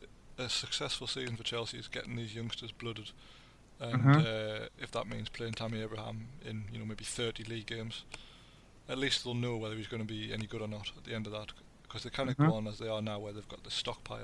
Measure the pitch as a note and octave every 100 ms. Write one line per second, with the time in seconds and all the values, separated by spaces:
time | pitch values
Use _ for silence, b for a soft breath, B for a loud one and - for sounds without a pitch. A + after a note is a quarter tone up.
0 | - - - - B2 - - - C#3+ -
1 | B2 - B2+ A#2 A#2 A#2+ A#2 A#2+ G#2+ B2
2 | B2+ A#2+ A2+ G#2+ A#2 - A#2 - A#2 A2
3 | G#2+ - - - - - - - A#2+ B2
4 | B2 C#3+ D#3 A2 G#2+ G#2+ A2 - A#2+ A#2
5 | A2 A2+ G#2+ - A#2 A2 A2+ A2+ A2 G#2+
6 | A2 A2+ A#2 C#3 A#2+ A2 G2+ A2+ G#2+ G#2+
7 | G#2+ - A#2+ - A2 A2+ G#2+ A2+ A2+ -
8 | - b b b b b b - - B2+
9 | C#3 - B2 A#2+ A#2+ A2+ A2 A2 G2+ A2+
10 | G#2+ G#2+ G#2+ A2 G#2+ A#2 G#2+ G#2 G2+ -
11 | - A2+ G#2+ G#2+ G#2+ - - - - A#2
12 | A#2 - C3+ C3 D3+ A2+ G#2+ G#2 A2+ G#2+
13 | G#2+ G#2 G#2 G#2 G2+ - - - - A#2+
14 | - A2